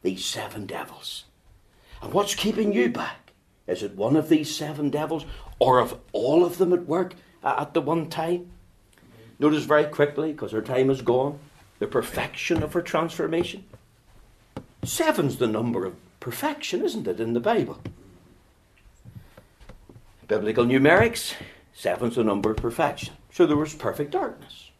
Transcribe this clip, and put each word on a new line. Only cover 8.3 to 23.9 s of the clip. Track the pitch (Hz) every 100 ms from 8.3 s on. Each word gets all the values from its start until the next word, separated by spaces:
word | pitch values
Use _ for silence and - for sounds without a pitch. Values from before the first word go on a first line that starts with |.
| 180 175 - - _ _ _ - - - -
Notice | 147 151
very | 139 151 151
quickly, | - 143 - 156
'cause | 147 101
our | 107
time | 107 131 131
is | 135
gone, | 120 123 139 143 - - - _
the | 104
perfection | 123 113 - 139 - - 170
of | 151
her | 175
transformation. | 170 165 165 - 160 165 180 - - - _ _ _ - - _ _ - - _
Seven's | - - 320 311 143 120
the | 120
number | 107 120 98 92
of | 90 - _
perfection, | - - 294 302 - 359
isn't | 370 220 -
it, | -
in | 113
the | 120
Bible? | 156 226 143 - - - - - _ - _ _ _ _ - _ - - - - _ _ - - - - - - -
Biblical | 107 104 110 120
numerics, | 135 139 180 226 233 - - - - _
seven's | - - 90 120 113
the | 110
number | 101 104
of | 110
perfection. | 120 117 160 - - - -
So | - 165
there | 147
was | 151
perfect | - 110